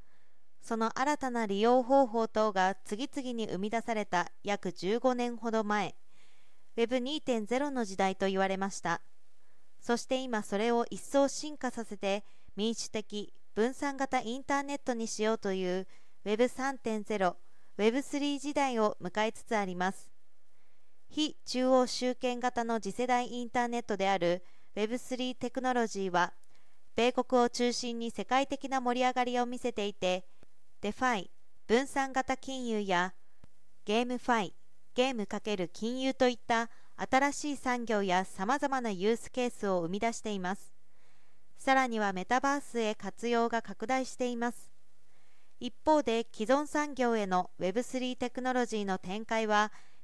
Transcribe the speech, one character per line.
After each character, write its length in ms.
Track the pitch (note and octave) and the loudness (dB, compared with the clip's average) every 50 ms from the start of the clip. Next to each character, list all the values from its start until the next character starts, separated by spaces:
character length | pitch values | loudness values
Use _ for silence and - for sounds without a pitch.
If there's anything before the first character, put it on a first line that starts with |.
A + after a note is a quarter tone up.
| - - - - - - - - - - - - | -12 -10 -10 -10 -10 -10 -10 -10 -10 -10 -10 -10
そ 160 | - - A#3 | -6 -4 -2
の 200 | A3 A3+ A3+ - | 0 0 0 2
新 200 | - C4 D4 D4 | 2 2 2 2
た 120 | - C4+ B3+ | 0 0 -2
な 160 | A#3+ A#3 A3+ | 0 0 0
利 140 | G3+ G3+ G3 | 0 2 4
用 240 | A3 A#3+ B3 C4 B3 | 6 6 6 6 6
方 240 | A#3+ C4+ C#4 C4+ | 6 6 6 6
法 220 | A3 A3+ A#3 A3+ - | 6 4 0 0 2
等 240 | - G#3+ G#3+ A3 G3 | 2 2 2 4 4
が 220 | F#3+ F#3 F#3+ G3 - - | 4 4 4 2 0 -4
次 240 | - G#3+ G3+ C#4 C#4+ - | -6 -4 -4 -4 -4 -4
々 200 | C#4+ B3 B3+ A#3+ | -4 -4 -4 -2
に 140 | A3+ G#3+ | -2 -2
生 100 | - D3+ | -2 -2
み 120 | F3+ G3+ G#3+ | -2 -2 0
出 120 | A3+ A3+ | 0 0
さ 120 | - - A3+ | 0 0 0
れ 120 | G#3+ G3+ | 0 0
た 260 | - G3 F3 F3 - - - - | 0 0 0 0 0 -6 -8 -2
約 280 | G3 G3+ G3+ - F#3 | -2 -2 0 0 -4
十 280 | E3+ - E3+ F#3 A3 A#3+ | -4 -2 0 0 2 4
五 140 | A#3+ B3+ B3 | 4 2 2
年 220 | A#3+ A#3+ A#3+ A#3+ | 2 0 -2 -2
ほ 160 | G#3+ A3 A#3 | -4 -4 0
ど 140 | G#3+ A3 G#3 | 0 0 2
前、 280 | G#3 G#3 G#3 F#3 D3+ - - - - - - - - - - - - - - - - - | 2 2 2 0 0 -4 -8 -10 -10 -10 -10 -10 -10 -10 -10 -10 -10 -10 -10 -10 -6 0
Web 220 | A3+ A3+ G#3+ B3 B3+ | 0 0 2 2 0
二 200 | A#3+ C4+ D4+ D4 | 0 0 -4 -2
点 260 | - C4+ A#3+ A3+ G#3 | 0 0 0 0 2
ゼ 140 | - A#3+ C4 | 0 0 0
ロ 100 | D4 D4 | 0 0
の 140 | C4+ B3+ A3+ | 0 -2 -2
時 140 | F#3+ F#3+ | -2 0
代 180 | F#3 G3 F#3+ F#3+ | 2 2 2 2
と 140 | - G3 G3 | 2 0 2
言 100 | F#3+ F#3+ | 4 4
わ 80 | F#3+ | 2
れ 80 | F#3+ F#3+ | 2 2
ま 140 | F#3+ G3 G3 | 0 0 -2
し 100 | - - | -2 -2
た。 220 | - E3+ E3+ - - - - - - - - - - - - - - - - - | 0 0 0 -2 -2 -10 -10 -10 -10 -10 -10 -10 -10 -10 -10 -10 -10 -10 -10 -8
そ 160 | - - A#3+ | 0 0 0
し 80 | A#3 - | 0 2
て 160 | - C4 C4 | 0 -2 -2
今 200 | C4 B3+ A#3 G#3+ | 0 0 -2 -2
そ 160 | G3+ - G3+ | 0 0 0
れ 140 | G3 A3 A#3+ | 2 4 4
を 140 | A#3 A#3 A#3 - | 4 4 2 0
一 120 | G3+ F#3 | -4 -8
層 260 | - - - C#4 C#4 | -6 2 4 4 4
進 300 | C#4 - - - D4+ D4+ | 4 2 -2 -6 -6 -6
化 120 | - - B3 | -4 -4 -4
さ 140 | - A#3 A3 | -4 -4 -6
せ 140 | - G#3 | -6 -6
て 260 | - - G3 G3 G#3 - - - - - - - | -4 0 0 0 0 -2 -8 -12 -12 -12 -10 -4
民 180 | F#3+ G#3 A3+ A3+ | -2 0 0 0
主 140 | - - | -2 -4
的、 460 | - - A3 G#3 - G#3 G#3 F#3+ - - - - - - | -4 -4 -6 -6 -4 -6 -6 -6 -6 -8 -10 -10 -6 0
分 180 | G3+ A3 B3+ C4 | 2 2 2 2
散 240 | - D4 C#4+ C#4 | 0 -4 -2 0
型 240 | C4+ C4+ C4+ C4 B3+ | 0 0 2 2 0
イ 160 | - A3 A#3+ | 2 0 -4
ン 80 | C#4 C4 | -4 -2
タ 140 | - C#4 C#4 | 0 0 0
ー 40 | C#4 | 0
ネ 120 | C#4 C#4+ | 0 -4
ッ 20 | |
ト 160 | C#4+ - C4 A#3+ | -4 -2 -2 -2
に 140 | A3+ A3+ | -2 -2
し 140 | A3 - - | -4 -2 0
よ 120 | G#3+ A3 A3+ | 2 2 2
う 40 | |
と 140 | A3 - G3+ | 2 0 0
い 280 | F#3+ F#3+ F#3 F3+ F3+ F#3+ | 0 2 2 2 0 0
う 60 | F#3 - - - - - - - - | -2 -4 -8 -12 -12 -12 -10 -6 -2
Web 240 | G3 G#3+ G#3+ B3 | 0 4 4 4
三 300 | B3 - B3+ C4 C#4 C4+ | 4 4 0 -2 -2 -2
点 260 | - - A#3 A3 G#3+ G#3 | -2 -2 -2 -2 -2 -2
ゼ 140 | - A3 | -2 0
ロ、 180 | G3+ F#3+ F3 - - - - - - - - - | 4 4 2 2 0 -10 -10 -10 -10 -10 -8 -2
ウ 60 | - G3+ | 4 4
ェ 80 | A3+ | 4
ブ 100 | A3+ C#4+ | 4 4
ス 160 | C4+ - - C#4+ | -2 0 -2 0
リ 180 | C#4+ C#4+ C#4+ | 0 0 0
ー 20 | C4+ | -2
時 140 | - D4 C#4+ | -2 -2 2
代 260 | D4 C#4 C4+ B3 A3 | 2 2 2 4 4
を 160 | G#3+ G#3 - - | 4 4 2 0
迎 260 | - F3+ - G#3 G#3+ | -6 -4 0 0 0
え 60 | A3+ - | 0 0
つ 100 | - - | -4 -4
つ 140 | - A#3 | 0 0
あ 80 | G#3 G3+ | 0 0
り 100 | F#3 F3+ | 0 0
ま 160 | F3+ F3+ F#3+ | 0 0 0
す。 180 | - - - - - - - - - - - - - - - - - - - - - - - - | 0 -2 -10 -10 -10 -10 -10 -10 -10 -10 -10 -10 -10 -10 -10 -10 -10 -10 -10 -10 -10 -10 -10 -6
非 260 | - D4+ D#4 C#4 - - - | -2 -2 -2 -2 -2 -6 -8
中 220 | - - B3+ B3+ | -4 0 2 4
央 180 | B3+ C4 B3+ B3 | 6 6 6 6
集 300 | - - - B3 B3+ B3 | 4 0 0 0 0 0
権 240 | - - B3 B3 A#3+ | 0 -2 -2 -2 0
型 240 | B3 B3 B3 A#3+ A#3 | 0 0 0 0 0
の 180 | A3+ A3+ A3 | 0 0 -2
次 100 | - G3 | -2 -4
世 140 | F#3+ - B3 | -2 -2 0
代 260 | B3 B3 B3 B3 - | 2 2 2 2 -2
イ 140 | A#3+ B3 B3 | -4 -6 -6
ン 20 | A3+ | -2
タ 140 | - B3 A#3+ | 0 0 0
ー 20 | |
ネ 120 | A#3+ A#3+ A#3+ | 0 0 -2
ッ 20 | - | -2
ト 140 | - G#3+ | -2 0
で 120 | F3+ F#3+ G3 | 2 2 2
あ 80 | G3 | 4
る 260 | F#3 F3 E3+ F3 F3+ - - - - - - - | 4 4 2 2 2 -2 -10 -12 -12 -10 -8 -2
ウ 40 | G3 | -2
ェ 80 | G#3+ | -2
ブ 100 | G#3+ A#3+ | 0 -2
ス 180 | B3 - - B3+ | -4 -4 -4 -4
リ 200 | A#3 B3+ B3+ B3 | -2 -2 -4 -2
ー 20 | |
テ 140 | - B3 A#3+ | -4 -4 -4
ク 100 | - C4 | 0 2
ノ 140 | B3 B3+ B3 | 2 4 4
ロ 100 | B3 A3+ | 4 2
ジ 240 | G#3+ - G3 F#3+ F#3 | 2 0 -2 -2 2
ー 20 | |
は、 220 | F3 F3 - - - - - - - - - - - - - - - | 4 4 4 2 0 -8 -10 -10 -10 -10 -10 -10 -10 -10 -10 -4 0
米 160 | - A#3 B3 | 2 2 4
国 280 | B3 B3+ B3 - B3+ B3 | 4 2 0 4 4 4
を 100 | A#3+ A#3+ | 4 4
中 220 | - - A#3+ A#3+ | 4 2 2 2
心 280 | A#3 - B3+ A#3+ A#3 A#3 | 2 0 -4 -4 -4 -4
に 100 | A#3 A#3 | -4 -4
世 160 | - - G3 | -4 -4 -2
界 220 | - B3+ C4 C#4 | 2 2 2 2
的 200 | C#4 C#4+ C4+ - | 2 -2 -4 -2
な 140 | B3+ C4+ C4 | -2 -2 0
盛 200 | B3 B3 B3 B3+ | 2 2 2 4
り 40 | B3+ | 2
上 80 | B3+ B3 | 2 2
が 100 | B3+ B3 | 2 0
り 160 | B3 B3 B3 | 2 2 0
を 60 | B3 | 0
見 140 | A#3+ B3 B3 | 0 -2 -2
せ 140 | - A#3+ A#3 | -2 -2 0
て 120 | A3 G3+ | 0 -2
い 80 | G#3 G#3 | -2 -2
て、 320 | - F#3 F3+ F3+ F#3 - - - - - - - - - - - - | 0 0 0 0 0 -2 -8 -12 -12 -12 -12 -12 -12 -10 -10 -10 -4
デ 80 | - G3+ | -4 -4
フ 100 | G#3 - | -2 0
ァ 200 | B3+ B3+ A#3 F#3+ | 0 0 2 0
イ、 120 | F3 - - - - - - - - | -2 -6 -10 -12 -12 -12 -10 -8 0
分 180 | - G#3+ B3 C#4 | 4 4 4 4
散 280 | C4 - C#4 C4+ C4+ B3+ | 2 0 -2 -2 0 0
型 220 | C4+ C4 - C4 | 0 0 0 0
金 300 | - - C4+ C4+ C4 B3 | -2 -2 -6 -4 -4 -2
融 160 | A#3 A3 G#3+ | 0 0 0
や、 320 | G#3 F#3+ F3+ F3 F3+ F#3 - - - - - - - - - - - - - - - | 2 2 4 4 4 2 -2 -8 -10 -10 -10 -10 -10 -10 -10 -10 -10 -10 -10 -8 -2
ゲ 160 | - G#3 A#3 | 2 2 2
ー 40 | B3 | 2
ム 100 | B3 B3 | 2 -2
フ 80 | A#3+ - | -2 2
ァ 200 | - A#3+ A3+ F#3 | 2 2 2 2
イ、 80 | - - - - - - - - - - | 0 -4 -10 -10 -10 -10 -10 -10 -6 2
ゲ 160 | B3 B3 C4+ | 2 2 2
ー 20 | C4 | 2
ム× 100 | A3 G3 - A3 G#3 - G#3+ G#3 F#3 F3 D#3 | -2 -2 -2 -4 -4 -2 -2 0 0 -2 -2
金 300 | - - G#3 A#3 B3 C4 | -2 -4 -4 -2 -2 0
融 140 | C4 C4+ C4 | 0 0 4
と 120 | - C4 | 6 4
い 60 | B3 A#3+ | 4 4
っ 60 | - - | 2 0
た 240 | - A#3 A3+ A#3 - - - - - - | 0 0 0 0 -2 -6 -10 -10 -10 -6
新 360 | - F#3 - C4 C4 C#4 C#4+ | -6 -2 4 4 4 4 4
し 200 | C#4 - - D4 | 0 0 -2 -2
い 60 | C#4 | -4
産 280 | - - C4 B3 B3 A#3 | -2 0 0 0 0 0
業 160 | A3+ A3 G3+ | 2 2 2
や 240 | G3+ F#3+ F3 F#3 F#3+ | 4 4 4 2 2
様 320 | - - - F#3+ G#3+ C4+ C#4+ | 0 -4 -4 0 2 2 2
々 220 | D4 C4+ C4+ C4 | 2 0 0 0
な 80 | A#3+ A3 | 0 0
ユ 220 | G3 E3+ F#3+ G#3+ | -2 2 2 2
ー 40 | A#3 | 2
ス 140 | - - - | 2 0 -4
ケ 180 | - B3+ B3 | -2 0 0
ー 20 | A#3+ | 0
ス 180 | - - G#3+ G3 | 0 0 0 2
を 120 | F#3 F3+ | 2 2
生 80 | E3 D#3+ | 2 0
み 100 | F#3 G#3 | 0 0
出 140 | A#3 A3+ A3+ | 0 0 0
し 80 | - | -2
て 100 | - A3 | -4 -4
い 80 | G#3 G3 | -4 -2
ま 160 | F3+ F3+ G3 | -2 -2 -2
す。 180 | - - - - - - - - - - - - - - - - - - - - - | -4 -6 -10 -10 -10 -10 -10 -10 -10 -10 -10 -10 -10 -10 -10 -10 -10 -10 -10 -8 -2
さ 160 | - C4+ C4 | 4 6 6
ら 100 | C4 C4 | 6 6
に 140 | B3 A3+ G#3+ | 4 2 2
は 120 | G#3 G3 | 2 2
メ 140 | F#3 F3+ F#3 | 0 0 2
タ 140 | - B3 B3+ | 2 2 4
バ 180 | - C#4 C#4+ | 4 4 2
ー 40 | C#4+ | 2
ス 180 | - - - A#3 | -2 -2 -2 0
へ 160 | A3 G#3+ G#3+ | 0 0 0
活 320 | - - F#3+ - - A3+ | -2 -4 -6 -6 -2 -2
用 220 | A#3 A#3+ A#3 A#3 A#3 | 2 4 4 4 4
が 120 | A#3 A3+ | 2 0
拡 240 | - - G3 - A3 | -2 -4 -6 -6 -2
大 220 | G#3+ C4 C4 B3+ | 0 0 0 0
し 80 | - - | -2 -4
て 100 | - B3+ | -2 -2
い 100 | B3 B3 | -2 0
ま 160 | A#3 A#3 A#3+ | 0 -2 -2
す。 200 | A#3 - - - - - - - - - - - - - - - - - - - - - | -2 -4 -10 -10 -10 -10 -10 -10 -10 -10 -10 -10 -10 -10 -10 -10 -10 -10 -10 -10 -10 -8
一 120 | B3 B3 - - - | -6 -6 -6 -2 4
方 160 | D4+ D#4 D4+ | 6 6 6
で 240 | - A#3+ A3+ A#3 A3+ - - | 6 4 2 0 0 -2 -4
既 180 | - G#3+ G#3+ | -2 4 4
存 140 | C4 C#4+ D4+ | 4 4 4
産 300 | C#4+ - D4+ D4 D4 C4+ | 0 0 0 0 0 0
業 200 | B3+ B3 A#3+ A3+ | 2 2 4 4
へ 120 | A3 G3+ | 2 2
の 240 | F#3+ F#3 F3+ F3+ - - - | 2 2 2 0 0 -4 -2
ウ 40 | E3+ | -2
ェ 80 | F#3 | 0
ブ 120 | F#3+ A#3+ B3 | 0 0 -2
ス 160 | - - B3+ | -2 -2 -2
リ 160 | B3+ B3+ B3 | -2 -2 -2
ー 20 | |
テ 140 | - B3 A#3+ | -2 -4 -4
ク 100 | - B3+ | -4 -2
ノ 120 | B3 B3+ B3+ | -2 0 2
ロ 120 | B3+ A#3+ | 2 2
ジ 120 | - A3 | 0 0
ー 80 | G#3+ G3+ | -2 0
の 120 | G3 F#3 | 0 -2
展 280 | F#3 - F3+ F#3+ A3 A3 | -2 -2 -4 -6 -4 -2
開 200 | - A3+ A3+ A3+ | 0 0 0 2
は 260 | G#3+ G#3 G#3 G#3+ G#3 - - - - - - | 4 4 4 4 2 0 -8 -10 -10 -10 -10